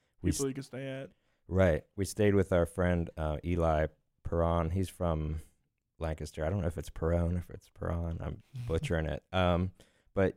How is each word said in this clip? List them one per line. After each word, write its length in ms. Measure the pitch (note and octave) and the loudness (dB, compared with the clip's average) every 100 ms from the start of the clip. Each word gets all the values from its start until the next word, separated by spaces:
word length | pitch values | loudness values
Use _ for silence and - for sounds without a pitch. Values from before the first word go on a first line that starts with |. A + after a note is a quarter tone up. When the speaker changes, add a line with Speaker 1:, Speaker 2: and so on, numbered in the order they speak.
| _ _ | _ _
Speaker 1:
we 100 | F2 | -2
Speaker 2:
People 140 | - C#3 | 0 -2
Speaker 1:
s- 40 | |
Speaker 2:
you 40 | C3 | -4
can 80 | |
stay 240 | C3+ B2+ C3+ | -10 -12 -10
at. 220 | C3+ C3+ _ _ _ - | -10 -12 _ _ _ -2
Speaker 1:
Right. 360 | F#2 F#2 D2+ - - | 4 4 4 -2 -6
We 100 | F#2+ | -4
stayed 280 | - G#2 | 2 4
with 180 | G2 F2+ | 4 4
our 140 | F2 E2+ | 2 2
friend, 440 | - F2+ F2 E2 - | 2 2 2 0 -4
uh, 200 | D#2 D2+ F2 | -4 -4 -2
Eli 420 | F2 E2 D#2 D#2 - _ _ | 0 2 2 0 -4 _ _
Perron. 480 | - E2+ E2 E2+ D#2+ | -4 0 2 2 0
He's 180 | F#2 F#2 | -2 -4
from 520 | - F2 D#2 D2+ D2+ - _ _ _ _ - | -2 -2 0 -2 -6 -10 _ _ _ _ -8
Lancaster. 440 | D#2+ D#2 - - | -6 -6 -8 -4
I 60 | D#2 | -2
don't 120 | G2 | 0
know 60 | E2 | -2
if 100 | D#2+ | -4
it's 120 | - | -8
Perron, 480 | - D#2+ E2+ E2+ F2 | -2 2 2 2 -2
if 120 | - | -6
it's 180 | - - | -12 -18
Perron. 480 | - F2 E2+ E2+ E2+ | -8 -4 -4 -4 -6
I'm 220 | - - - | -8 -10 -12
Speaker 2:
<laughs> 140 | B2+ A#2+ | -12 -4
Speaker 1:
butchering 380 | D#2+ - E2 D#2 | -2 0 -2 -2
it. 180 | D2 - | -6 -4
Um, 400 | F#2+ F2+ F2 F#2+ - - _ _ - | 0 2 2 0 -6 -20 _ _ 0
but 180 | F#2+ | 0